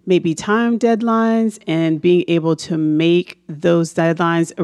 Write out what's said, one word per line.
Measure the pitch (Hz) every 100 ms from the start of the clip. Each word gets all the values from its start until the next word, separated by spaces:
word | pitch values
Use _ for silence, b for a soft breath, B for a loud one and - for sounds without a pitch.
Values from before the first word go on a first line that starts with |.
maybe | - 180 165
time | 156 - 214 233 233
deadlines | 233 226 233 226 226 226 226 - -
and | 160 165 160
being | 175 180 175
able | 170 160 160
to | - 165
make | 156 151 165 175 180 - -
those | 151 175 170 165
deadlines, | - 165 165 170 165 165 -